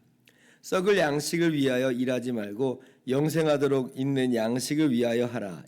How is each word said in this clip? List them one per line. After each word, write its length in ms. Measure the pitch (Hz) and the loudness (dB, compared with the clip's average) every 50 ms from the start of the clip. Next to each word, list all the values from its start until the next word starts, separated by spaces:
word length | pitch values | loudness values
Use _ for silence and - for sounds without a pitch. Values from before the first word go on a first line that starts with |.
| _ _ _ _ _ _ _ _ _ - - _ | _ _ _ _ _ _ _ _ _ -20 -20 _
썩을 340 | - - 185 190 180 208 202 | -8 -4 -2 0 2 2 4
양식을 580 | 185 160 147 143 147 143 - - 170 170 170 156 | 4 4 2 0 0 -2 -2 -2 0 2 2 2
위하여 380 | 143 135 131 127 123 131 135 | 2 2 2 2 2 2 0
일하지 400 | 127 120 127 127 127 127 120 127 | 0 0 -2 -2 -2 -2 -2 -4
말고 500 | 123 110 104 101 101 110 135 131 120 - - - - _ - - | -4 -4 -6 -6 -4 -2 -2 -2 -2 -4 -10 -20 -20 _ -4 -2
영생하도록 880 | 127 143 151 156 156 165 160 156 147 139 143 139 139 135 127 - - 131 | 0 0 0 0 0 2 2 2 2 2 2 2 2 0 -2 -4 -6 -4
있는 360 | 135 139 139 135 127 127 120 | -2 -2 0 0 0 2 2
양식을 560 | 113 110 113 120 127 120 - 147 151 156 147 | 0 0 0 -2 -2 -2 -2 0 2 2 2
위하여 360 | 120 117 120 117 117 120 123 | 2 2 0 2 2 0 0
하라. 380 | 120 117 120 101 98 87 78 - | -2 -4 -8 -8 -8 -12 -14 -16